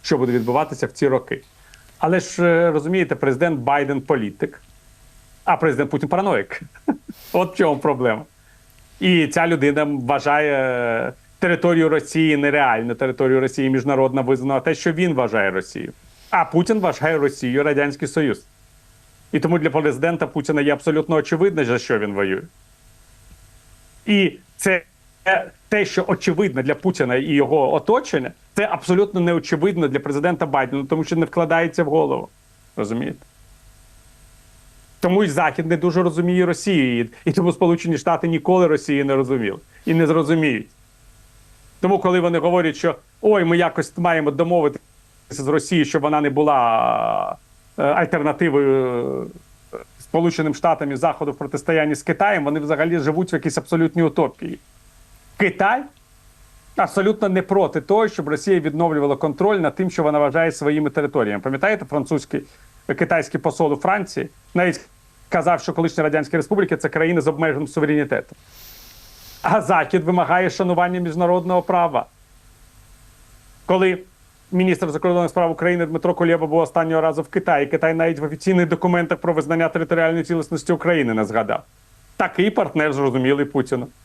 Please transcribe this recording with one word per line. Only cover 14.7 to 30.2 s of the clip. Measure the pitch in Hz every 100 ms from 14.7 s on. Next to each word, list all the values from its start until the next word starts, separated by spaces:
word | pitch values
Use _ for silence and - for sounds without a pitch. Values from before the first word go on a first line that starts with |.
що | 156 175
він | 160 180
вважає | 139 117 107 98
Росією. | 92 - - - - - - -
А | 190
Путін | 160 160 180 220
вважає | 185 135 156 160
Росією | 139 139 127 131
Радянський | 147 143 143 139 139
Союз. | 165 147 101 - _ _ _ _ _ _ _ -
І | 151
тому | 170 170
для | 156
президента | 147 147 127 165 165 147
Путіна | 156 143 151
є | 143
абсолютно | 143 - 156 156 156
очевидно, | 147 160 196 160
за | 123 120
що | - 113
він | 104
воює. | 98 98 95 165 _ _ _ - - _ - - - - - _ - - - -
І | 208 185 - _ _
це | 196 180 - _ _ _ 185 190 180 _ _
те, | 214
що | 190 - 185
очевидно | 190 - 160 202 131
для | 131
Путіна | 143 190 - 131
і | 123 143
його | 143 139 151 135
оточення, | 147 - 240 254 156 123 - _
це | - 208
абсолютно | - - 180 202 185
неочевидно | 175 170 - 160 180 175 151
для | 135
президента | 147 143